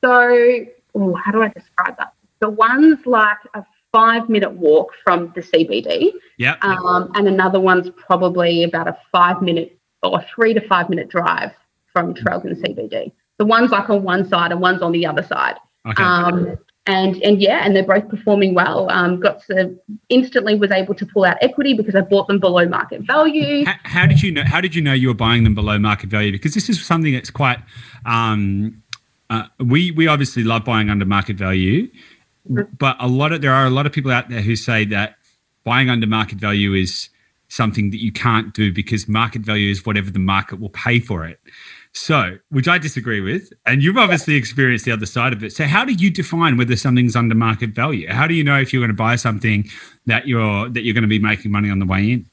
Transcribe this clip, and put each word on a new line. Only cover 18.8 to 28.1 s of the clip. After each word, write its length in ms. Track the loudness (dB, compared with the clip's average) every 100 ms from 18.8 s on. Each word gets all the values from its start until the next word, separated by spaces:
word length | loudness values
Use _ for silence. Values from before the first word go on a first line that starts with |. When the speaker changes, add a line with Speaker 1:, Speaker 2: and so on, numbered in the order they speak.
| -2
Speaker 1:
Um, 300 | 0 0 0
got 260 | -2 -4 _
to, 300 | -2 -2 -6 _ -18 _
instantly 460 | 0 2 -2 0 2
was 160 | 2
able 240 | 0 -2 -6
to 100 | -4
pull 200 | 2 2
out 120 | 2
equity 340 | 0 0 0 0
because 180 | 2
I 80 | 0
bought 260 | 2 2 2
them 120 | 2
below 260 | 2 4 2
market 340 | 0 -6 -8
value. 640 | -2 2 2 2 0 0 0
Speaker 2:
How, 100 | -4
how 220 | -4 2 4
did 160 | 4
you 80 | 2
know, 120 | 0
how 180 | 0 0
did 120 | -2
you 80 | -2
know 120 | 0
you 160 | 2 2
were 40 |
buying 300 | 0 2 4
them 100 | 4
below 240 | 2 0 0
market 320 | 0 0 -2
value? 220 | -2 0
Because 240 | -2 -4 -4
this 140 | -2
is 140 | -4
something 300 | 0 0 0
that's 160 | -2 -6
quite, 300 | -2 -2 -2 -8 -20 -20 -16
um, 760 | -4